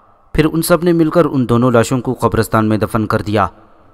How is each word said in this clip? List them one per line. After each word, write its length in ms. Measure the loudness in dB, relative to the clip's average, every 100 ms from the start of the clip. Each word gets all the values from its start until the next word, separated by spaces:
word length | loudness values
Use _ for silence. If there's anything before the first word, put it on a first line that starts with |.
| _ _ _ 0
फिर 100 | 0
उन 160 | 0
सब 180 | 0 0
ने 100 | 2
मिलकर 320 | 2 2 2 0
उन 200 | 0 0
दोनों 280 | 2 2
लाशों 260 | 2 2 -2
को 140 | -4
कब्रिस्तान 520 | -2 -2 -2 -2 0 0
में 140 | 0
दफन 260 | -2 -4 -2
कर 160 | -4
दिया। 300 | -2 -2 -2 -6 -20 _ _